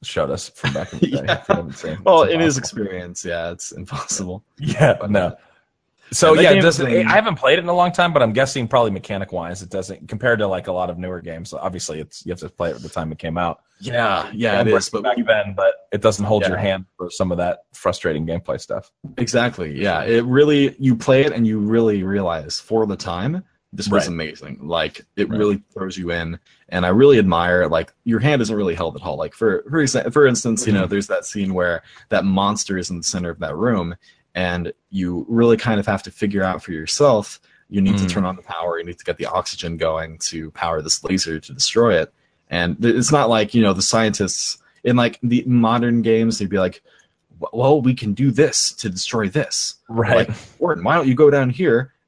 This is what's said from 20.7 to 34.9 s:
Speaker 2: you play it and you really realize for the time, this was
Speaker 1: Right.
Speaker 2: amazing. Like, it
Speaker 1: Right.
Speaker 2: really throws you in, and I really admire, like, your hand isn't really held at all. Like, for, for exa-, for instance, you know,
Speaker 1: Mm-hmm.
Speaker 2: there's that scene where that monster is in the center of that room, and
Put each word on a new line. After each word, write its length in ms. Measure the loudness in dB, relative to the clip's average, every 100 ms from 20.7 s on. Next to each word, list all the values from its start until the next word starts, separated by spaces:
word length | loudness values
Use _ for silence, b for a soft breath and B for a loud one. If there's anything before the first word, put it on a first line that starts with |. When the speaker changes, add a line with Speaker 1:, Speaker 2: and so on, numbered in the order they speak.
| 2
Speaker 2:
you 160 | 2 2
play 300 | 4 4 4
it 80 |
and 120 | 2 0
you 140 | 2
really 440 | 2 2 4 2
realize 540 | 0 -2 -2 -4 -6 -10
for 280 | -2 0 0
the 80 | -2
time, 480 | -6 -6 -4 -6 -10 _ _
this 160 | -8 0
was 140 | 0
Speaker 1:
Right. 40 | 0
Speaker 2:
amazing. 520 | -4 -8 -10 -16 -14 -4
Like, 400 | -2 -2 -6 -10 -4
it 120 | -2
Speaker 1:
Right. 80 | 0
Speaker 2:
really 240 | 0 0 -6
throws 240 | -10 -10 -8
you 120 | -6
in, 280 | -4 -6 -10 b b b
and 160 | -2 2
I 40 |
really 300 | 6 8 8
admire, 480 | 6 2 2 2 2
like, 240 | 0 -2 _ -4
your 140 | 0
hand 200 | 2 2
isn't 140 | 0 -2
really 200 | -2 -2
held 200 | -4 -6
at 60 |
all. 140 | -8 -6
Like, 160 | -8 -2
for, 280 | 0 0 -2
for 140 | 0
exa-, 300 | 0 0 0
for 120 | 4 4
instance, 400 | 4 -2 -2 0
you 60 |
know, 120 | 0
Speaker 1:
Mm-hmm. 60 | 2
Speaker 2:
there's 160 | -2 -2
that 180 | -4 -6
scene 280 | -6 -4
where 300 | 0 0 -2 -8 B B
that 160 | 0
monster 540 | 2 2 2 0 -4 -6
is 120 | -6
in 60 | -8
the 60 |
center 260 | -6 -6 -6
of 100 | -6
that 160 | -8 -2
room, 380 | -2 0 -4 -8 b b b
and 380 | -6 -4 -2 -6 -10 _